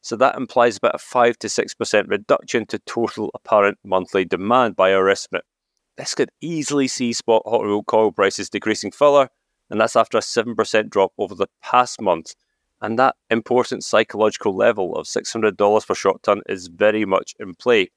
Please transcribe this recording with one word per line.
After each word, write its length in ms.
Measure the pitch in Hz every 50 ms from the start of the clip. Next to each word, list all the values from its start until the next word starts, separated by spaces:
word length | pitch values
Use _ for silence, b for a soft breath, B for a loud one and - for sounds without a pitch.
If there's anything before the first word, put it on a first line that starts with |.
So 140 | _ - 117
that 200 | 104 127 131 -
implies 400 | - 127 - - 127 120 120 107
about 200 | 107 - 101 -
a 20 | -
five 400 | - - - 127 120 120 117 _
to 100 | - 107
six 240 | - - - -
percent 360 | - _ 113 - - 104 98 -
reduction 580 | 104 101 104 - 151 - - - - 120 107
to 120 | - - 104
total 500 | _ - - 120 117 104 - - 107 -
apparent 460 | - - _ - 110 104 101 101 104 _
monthly 440 | _ 101 95 95 92 - - 98 92
demand 500 | 85 95 85 95 107 120 127 123 110 90
by 160 | - 92 95
our 160 | 98 98 95 95
estimate. 380 | 98 - - _ - 87 _ _ _ _ _ _ _ _ _ _ _
This 180 | - 131 - -
could 140 | - - - _ _
easily 460 | - 151 170 156 139 - 147 143 135 123
see 260 | - - 127 117 117
spot 260 | - - - 113 110 -
hot 180 | 104 113 113 107
rolled 220 | 104 104 104 104
coil 260 | - - 110 110 104
prices 380 | 85 - 98 98 - - 98 -
decreasing 400 | - 104 - 110 107 - - 101
further, 400 | - - 143 147 143 143 135 123 _ _ _ _ _ _ _ _
and 80 | - 107
that's 160 | 113 113 -
after 220 | 117 110 - - 113
a 40 |
seven 320 | - - - 120 110 120 113
percent 360 | 110 107 - - 110 107 107
drop 220 | - 101 95 90 _ -
over 160 | 104 92 101
the 140 | 87 98 _ _ _
past 380 | - - - 123 123 120 - -
month. 360 | 110 95 87 82 80 - - _ _ _ _ _ _ _ _ _
And 180 | 107 107 113 117
that 180 | 131 127 - _ _ _
important 520 | 117 117 110 - 120 123 120 - 127 -
psychological 720 | - - - 107 107 _ - 104 107 107 - - - 107 95
level 400 | 95 98 113 110 104 92 85 78
of 140 | 78 78 -
six 240 | - - - -
hundred 240 | - 113 110 107 92
dollars 300 | - 101 101 107 107 -
per 80 | - 98
short 280 | - - 98 92 -
ton 200 | - - 101 98 -
is 220 | - 98 95 87 87
very 360 | 85 87 104 107 107 110 107
much 300 | 95 95 92 - - - _
in 140 | 107 95 85
play. 360 | _ - 123 120 107 92 - _